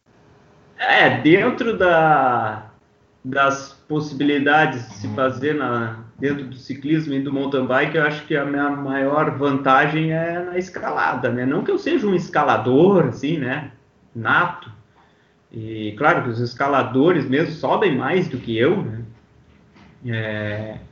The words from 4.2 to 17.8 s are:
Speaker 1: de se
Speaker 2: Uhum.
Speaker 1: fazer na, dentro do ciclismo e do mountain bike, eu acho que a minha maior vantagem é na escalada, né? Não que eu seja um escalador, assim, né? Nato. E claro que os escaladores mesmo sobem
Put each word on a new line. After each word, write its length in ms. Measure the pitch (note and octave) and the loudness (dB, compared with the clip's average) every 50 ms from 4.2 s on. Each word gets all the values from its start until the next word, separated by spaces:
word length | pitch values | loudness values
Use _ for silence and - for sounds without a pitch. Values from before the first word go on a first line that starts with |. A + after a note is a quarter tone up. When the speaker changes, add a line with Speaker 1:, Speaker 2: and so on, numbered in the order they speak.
| C#3+ C#3+ C#3+ C#3 C#3 C#3+ D3 D#3 D3+ C3+ B2+ A#2+ A#2 - | 0 0 2 2 2 4 4 6 4 4 0 -6 -10 -12
Speaker 1:
de 60 | - | -12
se 120 | - - | -10 -8
Speaker 2:
Uhum. 80 | G#2+ G#2+ | -6 -2
Speaker 1:
fazer 400 | C#3 C3 C3 B2 B2 C#3 D3+ D3+ | 0 0 -2 -2 -2 -2 -2 -2
na, 500 | D3 C3 A#2+ A#2+ A#2 A#2 A2+ A2+ - - - - - | -2 -2 -2 -2 -2 -4 -6 -8 -12 -16 -20 -10 -4
dentro 260 | C3 C#3+ C#3+ C#3 C3+ | -4 -2 -2 -4 -6
do 120 | B2 - | -12 -14
ciclismo 580 | - - - B2+ - - D3 D#3+ D#3 D#3 D3 C3+ | -16 -12 -12 -12 -8 -2 0 0 0 0 -2 -4
e 60 | C3+ | -4
do 120 | C3+ C#3+ | -2 -2
mountain 340 | C3+ C3+ C#3 C3+ C#3+ C3 B2+ | -4 -4 -2 -2 -2 -2 0
bike, 300 | A#2+ B2+ C#3 D3+ D3+ D#3+ | 0 0 0 0 0 0
eu 60 | D#3+ D3 | 0 0
acho 220 | D3+ D3+ D3+ - | 0 -2 -4 -4
que 100 | - D#3+ | -4 -2
a 80 | C#3+ C#3 | -2 -2
minha 260 | C#3+ C#3+ C#3+ C#3+ C#3+ | -2 -2 -2 -2 -2
maior 600 | C#3 C#3 C#3 C#3 C3+ C#3 C3+ C#3 D3 D3+ D#3 D3 B2 B2 | -2 -4 -4 -4 -2 -2 0 0 2 2 0 0 0 0
vantagem 720 | C#3+ C#3+ C3+ C3+ C3+ C3+ C3 C#3 D3+ D3+ D#3 D#3+ D#3+ D#3+ | 0 0 0 0 2 4 4 6 4 2 0 0 0 0
é 260 | D#3+ E3 E3 E3+ E3+ F3+ | 0 -2 -2 -2 -4 -6
na 160 | F3+ F3+ F3+ F#3 | -6 -4 -4 -6
escalada, 720 | F#3 - - - - - - - - - D3 B2 - A#2+ | -6 -6 -10 -8 -8 -6 -4 -2 -2 -2 -2 -2 -2 -2
né? 140 | A#2+ B2 B2+ | -2 0 0
Não 160 | C3 C#3+ G3 C4+ | 0 0 0 0
que 60 | - | -2
eu 80 | G4+ - | -2 -2
seja 280 | - - E4+ C#4+ G#3 | 0 0 0 0 2
um 80 | G3+ F#3 | 2 0
escalador, 920 | E3 - - - D3+ C#3+ C3+ A2+ - A#2 B2 B2+ C#3+ F3 G3 G3+ E3 C#3 B2 | 0 -2 -2 0 0 2 2 2 2 2 2 4 6 6 6 6 4 2 2
assim, 300 | A2+ - C3 D3 E3+ D3+ | -2 -4 -4 -4 -2 -2
né? 320 | B2+ B2 C3+ D#3 D#3 - - _ _ _ _ _ _ _ _ | -4 -4 -6 -6 -8 -12 -18 _ _ _ _ _ _ _ _
Nato. 560 | A#2 A2 A#2 C#3+ D#3+ F3 - - - - - - - _ _ _ _ _ _ _ _ _ _ _ _ _ _ | -6 -2 2 2 2 2 0 -4 -10 -16 -20 -20 -20 _ _ _ _ _ _ _ _ _ _ _ _ _ _
E 420 | - A2+ A2 A2 A2 A2 G#2+ G#2 G#2 | -14 -12 -10 -10 -8 -6 -8 -8 -4
claro 260 | - C#3+ D3+ E3+ C#3+ A#2+ | 0 0 2 2 2 0
que 40 | A#2+ | -2
os 100 | A2+ A#2 | -2 -2
escaladores 840 | B2 A#2+ - - C#3 C#3+ C#3+ C3 A#2+ A2+ A#2+ C3 C#3+ F3+ F3+ D3 B2 A#2 | -4 -4 -4 -4 -2 2 2 2 0 2 2 4 4 4 4 2 2 0
mesmo 240 | C3 D3 E3+ E3 | 0 0 0 0
sobem 440 | - - C3+ C#3 F3+ G#3+ | -2 -4 -2 0 2 2